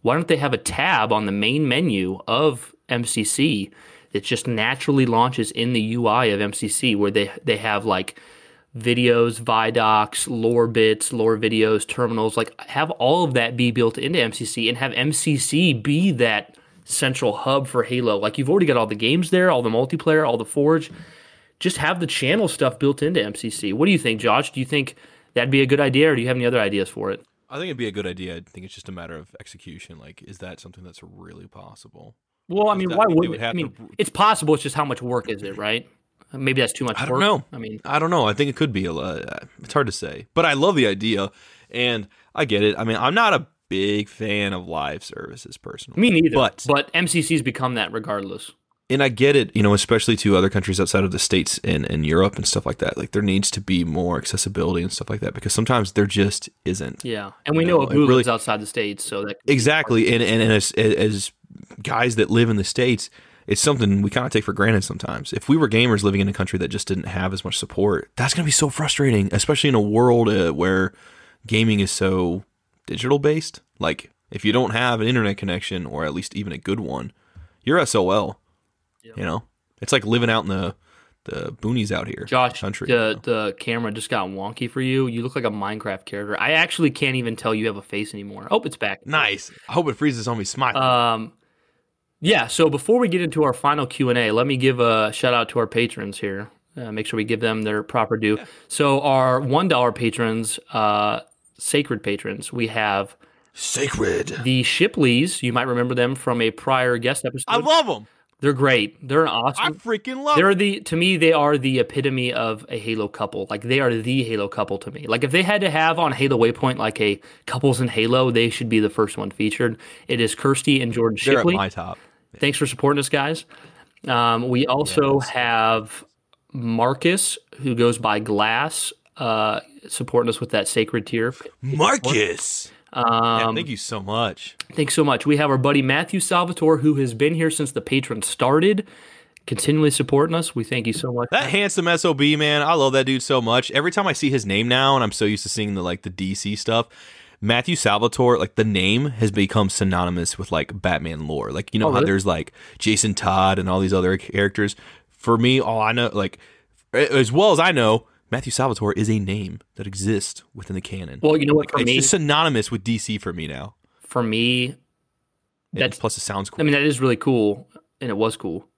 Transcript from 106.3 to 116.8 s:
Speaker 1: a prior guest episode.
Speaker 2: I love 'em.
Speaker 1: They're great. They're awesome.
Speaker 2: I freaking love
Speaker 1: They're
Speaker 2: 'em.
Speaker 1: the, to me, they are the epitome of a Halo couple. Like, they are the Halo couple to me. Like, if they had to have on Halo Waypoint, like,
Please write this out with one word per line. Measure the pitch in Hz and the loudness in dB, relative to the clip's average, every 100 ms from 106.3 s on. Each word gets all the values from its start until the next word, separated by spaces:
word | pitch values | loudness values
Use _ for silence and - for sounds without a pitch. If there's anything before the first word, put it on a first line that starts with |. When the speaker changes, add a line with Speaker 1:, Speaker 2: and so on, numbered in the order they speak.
| 123 | 0
Speaker 1:
a | 113 | 0
prior | - - 131 127 120 | -2 -2 0 2 0
guest | 120 - | -2 -2
episode. | 127 135 - | -6 -8 -2
Speaker 2:
I | 226 | -2
love | 233 320 262 | 4 2 2
'em. | 123 107 _ _ _ | -4 -8 _ _ _
Speaker 1:
They're | 139 | -2
great. | 135 139 123 104 - 131 | 2 4 4 2 -6 -2
They're | 143 160 | 2 2
awesome. | 107 123 143 | 2 -2 -2
Speaker 2:
I | 240 | -4
freaking | - 233 214 220 262 | -4 -4 -4 -4 -6
love | 285 | 0
Speaker 1:
They're | 302 190 | 2 4
Speaker 2:
'em. | 190 | 2
Speaker 1:
the, | 202 196 | 0 -2
to | 208 165 | -4 0
me, | 180 180 | 0 2
they | 160 | 4
are | 160 147 147 | 4 4 2
the | 131 131 | 0 0
epitome | 117 143 135 131 123 | 0 -2 -2 -2 -4
of | 120 113 110 110 | -2 -4 -6 -8
a | 120 | -10
Halo | 107 110 104 | -6 -4 -4
couple. | - 104 101 95 | -4 -6 -6 -6
Like, | 104 | -8
they | 113 131 | -2 0
are | 131 | 2
the | 117 113 131 | 0 -2 -2
Halo | 117 110 101 | -2 -2 -4
couple | - 98 98 | -4 -4 -4
to | - | -8
me. | - 147 | -14 -4
Like, | 143 | -2
if | 131 | 0
they | 156 | 0
had | 185 208 | 2 0
to | 190 | 0
have | 156 160 165 | 2 2 2
on | 160 | 0
Halo | 123 135 127 | 2 2 4
Waypoint, | 117 120 131 | 4 2 -2
like, | 127 | 0